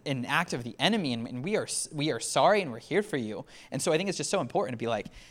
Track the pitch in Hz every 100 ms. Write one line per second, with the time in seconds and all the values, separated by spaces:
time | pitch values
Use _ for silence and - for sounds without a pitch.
0 | - 135 120 151 175 147 117 - 160 220
1 | 151 117 117 123 151 208 110 - - 151
2 | 151 117 - 147 151 208 170 113 - 170
3 | 202 147 110 98 - - - 135 180 156
4 | 196 175 - 196 151 180 202 117 117 110
5 | - - -